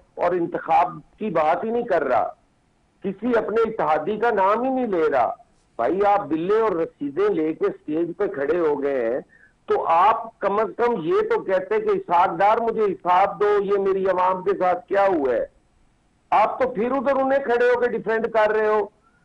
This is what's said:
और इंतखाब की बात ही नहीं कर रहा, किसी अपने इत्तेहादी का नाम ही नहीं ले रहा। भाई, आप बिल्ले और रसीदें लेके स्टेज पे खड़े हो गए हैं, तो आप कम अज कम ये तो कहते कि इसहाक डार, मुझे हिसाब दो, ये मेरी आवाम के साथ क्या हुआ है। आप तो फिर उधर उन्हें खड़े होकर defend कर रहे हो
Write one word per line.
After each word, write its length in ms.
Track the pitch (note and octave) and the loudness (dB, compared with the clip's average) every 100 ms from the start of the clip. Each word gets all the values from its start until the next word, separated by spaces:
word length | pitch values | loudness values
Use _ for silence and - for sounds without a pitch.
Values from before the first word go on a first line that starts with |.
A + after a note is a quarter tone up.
| _ - | _ -4
और 180 | F3 F3+ | -2 0
इंतखाब 680 | E3+ E3 - E3 E3+ D#3+ - - | -2 -6 0 2 2 -4 -18 -8
की 100 | G#3+ | -4
बात 340 | E3 D#3 F#3 | 0 0 0
ही 80 | A3 | -2
नहीं 120 | A#3+ | -4
कर 200 | A#3 E3+ | -2 -2
रहा, 340 | C3+ A#2 E2+ - _ _ _ _ _ _ | 0 0 0 -6 _ _ _ _ _ _
किसी 300 | G3 F#3+ A#3+ | -8 -6 -2
अपने 280 | A3+ G#3 A3 | 0 0 0
इत्तेहादी 560 | A3 - D3+ D#3 D3+ G#3+ | -2 -2 0 0 -2 -2
का 140 | A#3 | 0
नाम 320 | G#3 F#3 A3 | 2 2 2
ही 60 | C4 | 0
नहीं 180 | C4 A#3+ | -2 -2
ले 200 | F3+ D#3 | 0 2
रहा। 380 | C3+ G#2+ - _ _ _ - | 2 0 -4 _ _ _ -4
भाई, 220 | A#2+ F#3 | -2 2
आप 260 | G3+ G3+ C#3 | 2 2 0
बिल्ले 340 | D#3 F3+ A3 | -4 0 2
और 200 | A3 E3+ | 2 0
रसीदें 480 | D#3+ - C#3+ C#3 G#3 | -4 -6 -6 -2 0
लेके 400 | E3+ D#3 D#3+ G3+ | 0 -2 -2 -4
स्टेज 460 | - - D#3 E3 F3 | -4 -6 -4 -4 -4
पे 120 | G3 | -4
खड़े 300 | C3+ C#3+ F3 | -2 -2 0
हो 180 | D#3+ C3+ | 0 0
गए 380 | C#3 C3+ A2+ | -2 -2 -2
हैं, 80 | C3+ - _ _ _ - | -4 -8 _ _ _ -4
तो 100 | G#4 | -2
आप 540 | - E3 F#3+ - A#3 - | 2 4 4 2 -4 -6
कम 160 | G3+ G3+ | -2 -2
अज 160 | G#3+ - | -2 -2
कम 220 | A#3+ A3 | -2 0
ये 200 | D#3+ G3 | 0 0
तो 180 | - D4 | 0 -2
कहते 400 | E3 F#3 - G#3+ | 0 -2 0 -2
कि 120 | G#3+ | 0
इसहाक 380 | F#3+ - E3+ F#3 | -2 0 2 2
डार, 300 | E3+ G3 A3+ | 2 2 2
मुझे 260 | A3+ G#3+ G#3 | 0 0 -2
हिसाब 520 | F3 E3+ F3+ G3 E3+ | -2 0 2 2 0
दो, 220 | G#3 G#3 | 0 2
ये 160 | G3 G3+ | 0 0
मेरी 280 | G3 F#3+ F#3+ | 0 0 0
आवाम 360 | F3+ F#3 F#3 | 0 0 0
के 120 | F#3 | -2
साथ 220 | E3+ F3+ F3 | 0 0 0
क्या 300 | - G3 G3 | -2 0 2
हुआ 280 | F3 C3 | 2 0
है। 180 | A2+ - _ _ _ _ _ _ _ - | -2 -4 _ _ _ _ _ _ _ 0
आप 260 | F3+ A3 - | 2 2 0
तो 60 | B3+ | -2
फिर 220 | F3+ A#3+ | -2 -2
उधर 220 | C4+ B3+ | 0 0
उन्हें 300 | C4+ C4 C4+ | 0 2 0
खड़े 260 | A3 A#3+ B3 | 0 2 2
होकर 220 | B3 A#3+ | 2 0
defend 360 | A3 G#3 A3+ A3 | -2 -2 -2 0
कर 240 | A3 G#3+ | 0 2
रहे 160 | G#3+ G#3+ | 2 0
हो 180 | G#3+ G3+ _ _ _ | 0 -2 _ _ _